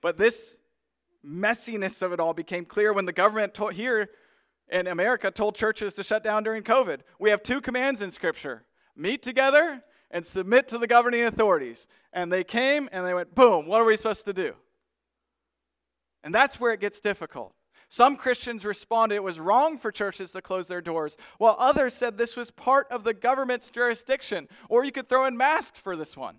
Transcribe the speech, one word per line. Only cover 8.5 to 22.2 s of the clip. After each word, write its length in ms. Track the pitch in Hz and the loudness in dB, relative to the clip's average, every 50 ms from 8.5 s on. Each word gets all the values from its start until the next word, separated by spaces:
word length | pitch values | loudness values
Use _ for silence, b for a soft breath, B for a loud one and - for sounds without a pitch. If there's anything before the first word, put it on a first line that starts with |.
| 123 110 _ _ _ _ _ _ _ | -10 -12 _ _ _ _ _ _ _
Meet 260 | - 147 185 226 - | -6 -4 -4 -4 -4
together 640 | - 240 247 247 269 269 277 294 320 339 285 254 _ b b b b b | -6 -4 2 2 4 6 6 6 4 4 -2 -8 _ b b b b b
and 140 | - 175 170 | -10 -8 -8
submit 420 | - - 190 185 185 220 254 262 - | -6 -6 -6 -2 4 4 4 4 4
to 80 | 220 233 | -4 -6
the 100 | 233 220 | 0 4
governing 360 | 240 240 240 240 240 233 233 | 6 6 6 6 2 2 0
authorities. 640 | 233 226 - 220 208 185 156 135 120 117 - - b b b b b b | 0 2 2 4 4 4 2 2 -6 -12 -16 -20 b b b b b b
And 180 | 175 180 170 | -6 -4 -2
they 120 | 180 185 180 | -2 -2 -2
came 440 | 180 - 233 254 269 285 294 277 254 | -2 -2 0 2 2 0 0 -2 -4
and 140 | - 185 180 | -8 -6 -4
they 80 | 180 180 | -2 -2
went, 220 | 180 175 175 - | -4 -4 _ 4
"Boom, 300 | - 262 240 202 170 151 | 8 8 8 8 6 0
what 160 | 160 196 226 | 2 2 4
are 40 | 233 | 6
we 120 | 226 220 214 | 6 4 4
supposed 280 | - 226 208 - - | 2 -4 -4 -4 -6
to 80 | 208 196 | -8 -4
do?" 220 | 190 180 135 92 _ _ _ _ _ _ _ _ _ _ _ _ _ _ _ _ _ _ _ _ _ _ _ _ _ _ _ _ _ _ _ _ _ _ | -4 -4 -4 -4 _ _ _ _ _ _ _ _ _ _ _ _ _ _ _ _ _ _ _ _ _ _ _ _ _ _ _ _ _ _ _ _ _ _
And 100 | 147 170 | -2 2
that's 260 | 220 269 277 - - | 2 2 2 0 -4
where 120 | 240 240 | -2 -2
it 80 | 220 202 | -2 -2
gets 200 | 190 208 202 - | -4 -8 -8 -4
difficult. 540 | _ 208 196 - 165 - - 131 113 92 _ _ _ _ b b b b | _ -4 -4 -4 -8 -14 -12 -14 -14 -14 _ _ _ _ b b b b
Some 260 | - - 240 269 285 - | 4 4 4 4 4 2
Christians 480 | - 262 247 - - 247 233 214 180 | -2 -4 -4 -2 -4 -10 -10 -8 -6
responded 500 | 208 202 - - _ 233 226 226 220 208 | -8 -8 -8 -6 _ 0 0 2 2 0
it 80 | 208 196 | -4 -6
was 160 | 190 175 160 | -6 -8 -6
wrong 400 | 160 180 208 247 285 320 320 247 | -2 2 4 4 4 2 0 -4
for 120 | - 226 | -8 -8
churches 400 | - - 208 196 180 - 190 175 - | -6 -4 -6 -6 -6 -10 -14 -12 -12
to 80 | 190 - | -14 -8
close 240 | - 190 185 180 - | -6 -6 -6 -6 -6
their 140 | 185 180 | -10 -10
doors, 360 | 165 170 165 165 156 147 - B B B B B | -8 -6 -4 -4 -4 -6 -8 B B B B B
while 160 | 208 226 208 - | 4 4 4 6
others 380 | 247 262 285 311 277 247 - | 4 2 4 4 2 -2 -2
said 220 | - 247 240 208 | -4 -6 -6 -2
this 200 | 196 | -4